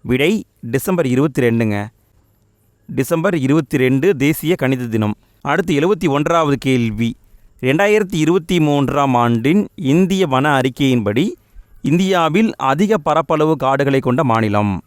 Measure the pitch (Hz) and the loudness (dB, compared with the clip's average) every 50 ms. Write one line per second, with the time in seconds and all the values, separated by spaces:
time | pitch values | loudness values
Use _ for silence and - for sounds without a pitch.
0 | _ - 123 127 143 175 220 208 - _ _ _ - 117 113 135 - - 190 175 | _ -2 0 0 2 0 0 -2 -4 _ _ _ -10 -4 -4 -4 -2 -2 -2 0
1 | 156 127 123 127 147 160 127 147 123 117 113 113 117 107 104 101 104 110 _ _ | 0 0 2 0 0 0 0 0 0 2 2 2 0 0 -2 -4 -6 -8 _ _
2 | _ _ _ _ _ _ _ _ _ _ _ _ _ _ _ _ _ - 147 135 | _ _ _ _ _ _ _ _ _ _ _ _ _ _ _ _ _ -8 -4 -4
3 | 131 - 170 160 160 202 196 160 131 131 143 165 147 _ - 135 131 127 135 135 | -2 -2 -2 -2 0 -2 -2 0 0 2 0 0 0 _ -2 0 0 2 0 2
4 | 139 190 190 127 139 147 160 - - 151 185 - 135 127 135 127 123 117 110 110 | 0 0 0 2 0 0 0 -2 -2 -4 -2 0 0 -2 -2 -2 -4 -6 -4 -2
5 | 107 104 104 _ _ _ _ _ - 139 143 170 170 175 147 139 151 185 214 160 | -2 -4 -4 _ _ _ _ _ -6 -4 -2 -2 -2 0 0 0 2 0 0 0
6 | 190 160 135 143 151 151 170 170 160 143 139 120 - 131 131 123 117 113 107 107 | 0 -2 0 0 0 0 0 0 2 0 -2 -2 0 0 0 0 0 -2 -2 -2
7 | 117 117 - _ _ _ - - _ - _ _ - 127 139 165 202 208 208 214 | -4 -4 -4 _ _ _ -20 -20 _ -20 _ _ -2 -2 0 2 2 2 2 0
8 | 208 180 202 160 156 151 175 190 165 - 180 175 156 147 147 143 139 127 135 143 | 0 -2 -2 0 0 2 0 0 0 0 0 2 2 2 2 0 0 0 0 0
9 | 143 135 127 120 120 117 117 113 113 139 170 208 202 - _ - - 131 143 175 | 0 2 2 2 2 2 0 0 2 2 2 2 0 -2 _ -6 -2 2 2 2
10 | 190 175 196 190 190 151 131 127 139 151 143 131 127 135 123 - 139 131 127 120 | 2 2 2 0 0 0 0 0 2 2 0 2 0 -2 -2 0 0 2 2 2
11 | 104 101 104 123 175 240 359 _ _ _ _ - - _ - - - 135 151 180 | 0 0 0 0 -2 -2 -4 _ _ _ _ -20 -20 _ -20 -8 -2 0 0 0
12 | 190 185 185 175 165 156 151 202 220 220 - - 131 131 135 151 214 202 220 185 | 2 2 0 0 0 2 2 2 2 2 0 -2 -2 -2 0 0 0 0 0 -2
13 | 143 170 151 156 160 - 165 156 151 156 160 135 135 131 139 139 139 139 135 135 | 0 0 0 0 0 0 0 0 2 0 0 0 0 -2 0 0 0 0 0 0
14 | - 127 123 135 - 123 113 113 113 107 101 104 104 101 98 80 - | 0 0 0 0 0 2 2 2 0 0 0 0 0 0 -2 -6 -8